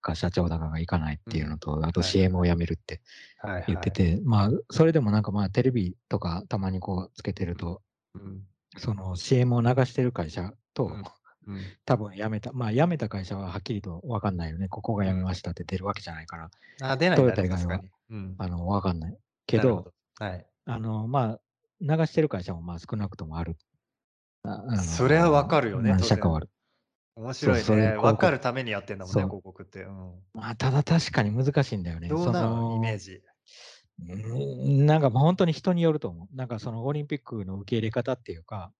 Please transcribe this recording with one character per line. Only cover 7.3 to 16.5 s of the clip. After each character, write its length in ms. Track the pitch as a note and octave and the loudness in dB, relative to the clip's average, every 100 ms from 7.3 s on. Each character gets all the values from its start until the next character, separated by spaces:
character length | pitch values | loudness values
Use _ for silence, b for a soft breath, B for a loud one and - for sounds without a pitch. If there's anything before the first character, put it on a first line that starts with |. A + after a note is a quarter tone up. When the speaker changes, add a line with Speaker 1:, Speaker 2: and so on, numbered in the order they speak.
Speaker 1:
て 120 | F#2 | -4
る 120 | F2+ E2+ | -6 -4
と、 260 | E2+ E2+ _ _ _ | -6 -8 _ _ _
Speaker 2:
う 40 | F#2 | -16
ん。 240 | G2 G2 G2 _ _ - | -14 -14 -16 _ _ -10
Speaker 1:
そ 160 | - | -6
の 220 | G2+ F#2+ F2+ | -6 -6 -8
シ 180 | - | 0
ー 40 | B2+ | 2
エ 40 | |
ム 120 | B2 A#2+ | 4 4
を 60 | |
流 60 | A#2 B2+ | 2 2
し 100 | B2+ | 0
て 80 | - | 0
る 100 | B2 | -2
会 180 | B2 D#2+ | -2 -6
社 220 | - F#2 - _ | -6 -8 -10 _
と、 120 | - A#2 | -6 -4
Speaker 2:
う 40 | |
ん。 640 | G#2+ G2 _ _ _ - | -6 -12 _ _ _ -12
う 40 | G2 | -12
ん。 20 | F#2+ B | -12 B
Speaker 1:
多 120 | - B2 | 0 0
分 180 | G#2+ | 0
や 140 | F#2+ G#2+ | -6 -6
め 100 | G#2+ | -4
た、 120 | - | -6
ま 140 | C3 A2 | -6 -2
あ、 60 | |
や 140 | A2+ E3+ | 2 2
め 120 | D#3+ | 0
た 100 | A2 | -4
会 160 | G2 | -6
社 120 | F#2 G2 | -8 -8
は 120 | F#2+ | -8
は 100 | F#2 | -8
っ 40 | |
き 120 | - | -6
り 80 | G#2+ | -8
と 180 | F#2 E2+ | -6 -10
分 160 | D3+ A2+ | -6 -2
か 100 | G#2 | -2
ん 60 | F2+ | -2
な 100 | E2 | -6
い 40 | |
よ 60 | E2 | -6
ね。 100 | F#2+ | -6
こ 120 | - | -6
こ 140 | - | -4
が 100 | G#2 | 0
や 80 | F#2+ | 0
め 100 | F#2 | 0
ま 120 | F#2 | 0
し 80 | F#2 | -4
た 80 | - | -6
っ 40 | |
て 100 | E2+ | -8
出 140 | F2+ F#2 | -6 -6
る 80 | G2 | -4
わ 60 | |
け 100 | G2+ | -6
じ 60 | - | -8
ゃ 60 | |
な 80 | E2 | -14
い 40 | D#2+ | -14
か 100 | E2+ | -16
ら。 140 | E2 | -16